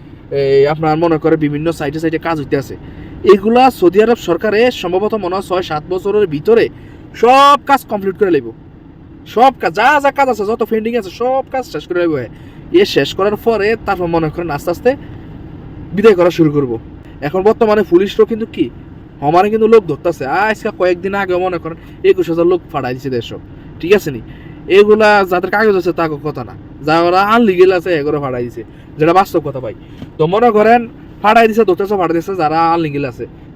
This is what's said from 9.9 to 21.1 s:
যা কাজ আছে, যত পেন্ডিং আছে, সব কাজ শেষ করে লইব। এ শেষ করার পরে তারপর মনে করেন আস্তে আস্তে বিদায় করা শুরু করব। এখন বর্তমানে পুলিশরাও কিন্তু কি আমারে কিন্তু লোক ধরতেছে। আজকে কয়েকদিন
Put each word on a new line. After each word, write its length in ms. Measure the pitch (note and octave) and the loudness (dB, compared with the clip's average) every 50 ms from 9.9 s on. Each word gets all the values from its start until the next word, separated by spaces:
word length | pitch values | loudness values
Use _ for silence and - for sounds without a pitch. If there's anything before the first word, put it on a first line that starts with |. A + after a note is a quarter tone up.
| D4+ C#4+ C#4 | 2 2 2
যা 80 | C#4 | 0
কাজ 160 | C#4 C#4+ C#4 C4 | 0 0 0 0
আছে, 140 | A#3+ G#3 G3 | 0 -2 -2
যত 160 | G3+ A#3 A#3 A3+ | -4 -4 -4 -4
পেন্ডিং 300 | - A3+ A3 G#3+ A3+ A#3 A#3+ | -2 -2 -4 -2 -2 -4 -4
আছে, 140 | A3+ F3+ - - | -6 -6 -8 -6
সব 220 | A#3+ B3+ C4 C4+ C4 - | -4 -2 -2 -2 -4 -4
কাজ 120 | - C4 B3 - - | -6 -8 -8 -6 -10
শেষ 100 | D3+ - - | -12 -8 -6
করে 120 | F3+ F3 | -4 -2
লইব। 140 | F3 E3 D3+ C3 B2 - - - - - - - - - - F3 | 0 0 -2 -2 -6 -8 -12 -18 -20 -20 -20 -20 -10 -4 -2 0
এ 20 | G3+ | 0
শেষ 240 | - - D3+ C#3 - - - | 0 0 -2 -2 -2 -2 -4
করার 180 | F#3+ G#3 G#3+ G3+ - | -2 -2 -2 -4 -2
পরে 220 | A#3 A3+ G#3 G3 G#3+ A#3 A#3 - | -2 -2 0 0 -2 -4 -4 -4
তারপর 220 | G3+ G3 F3 F3+ E3+ | -6 -4 -4 -4 -2
মনে 220 | E3+ E3 D#3+ D#3 | -2 -2 -2 -2
করেন 200 | D3+ E3+ E3+ E3 | -6 -6 -8 -6
আস্তে 180 | C#3+ C#3+ - F3+ | -8 -6 -6 -6
আস্তে 200 | E3+ - - A#3+ C#4 C#4 - - - - - - - - - - - - - - - - - - - | -6 -2 0 -2 -2 -2 -6 -16 -18 -18 -18 -18 -18 -18 -18 -18 -18 -18 -18 -18 -18 -16 -14 -10 -2
বিদায় 220 | F#3+ G#3+ A3+ G3 F3 | 2 4 4 6 6
করা 120 | F3 F3+ E3 - | 4 2 2 2
শুরু 120 | E3 D3+ | 0 0
করব। 200 | D3 C#3+ C#3 B2 A2+ A2 - - - - - - - - | 2 0 -2 -2 -4 -8 -10 -14 -20 -20 -20 -20 -14 -8
এখন 180 | C3 D3 F3 F#3+ F#3+ | -8 -4 -2 0 2
বর্তমানে 380 | G#3+ A3 - A#3 G#3+ G#3+ G#3+ G3+ | 2 2 2 2 2 2 2 2
পুলিশরাও 420 | - E3+ F3 G3+ G3 - - G#3+ | 4 4 2 2 2 2 0 0
কিন্তু 200 | - A3+ G#3+ A3 - - | 2 0 -6 -6 -8 -4
কি 120 | - - F4 - - - - - - - - - - | -4 -4 -4 -6 -14 -20 -20 -20 -20 -20 -20 -14 -6
আমারে 260 | C3+ D3 E3 F3+ G3 G#3 | -2 0 2 2 2 2
কিন্তু 180 | A3 A3 A3 G#3+ | 2 2 2 6
লোক 160 | A3+ A3 F#3 D#3 | 6 6 4 4
ধরতেছে। 380 | C#3+ - - F3 E3 - C3+ | -6 -4 -4 -4 -4 -4 -4
আজকে 440 | B2+ D#3 F#3 G#3 A3 G#3+ - - A3 G#3 - | -4 -2 0 0 0 -2 -4 -6 -8 -4 -2
কয়েকদিন 360 | F3+ F#3 F3 F3 F3 G3 | 0 0 0 -2 -4 -6